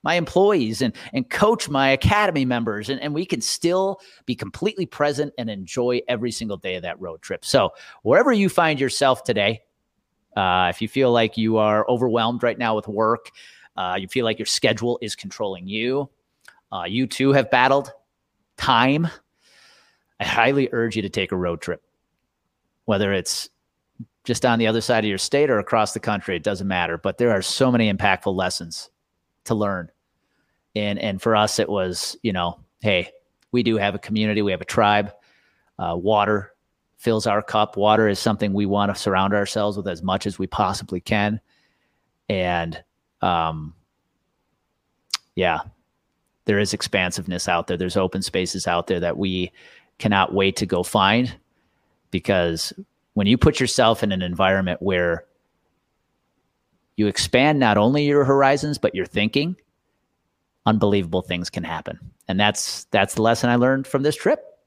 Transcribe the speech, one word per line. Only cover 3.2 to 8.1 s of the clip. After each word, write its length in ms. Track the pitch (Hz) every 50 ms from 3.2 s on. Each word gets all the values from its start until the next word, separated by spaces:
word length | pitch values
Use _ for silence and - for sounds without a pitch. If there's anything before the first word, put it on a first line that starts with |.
| 185
can 140 | - - 117
still 600 | - - - - - 170 175 185 190 196 190 - - - - _ _
be 100 | - 120
completely 500 | - - 101 - - 175 214 - 196 180
present 480 | - - - 147 147 139 135 147 - _ -
and 120 | 120 113
enjoy 500 | 104 98 92 85 - 131 120 123 123 120 -
every 240 | - 123 107 120 120
single 260 | 110 - 120 107 101
day 200 | 87 - 95 92
of 60 | 90
that 180 | 87 87 80 -
road 200 | 92 87 80 82
trip. 240 | - - 92 - -
So 300 | - - 131 101 87 - - - - - _ _
wherever 280 | 107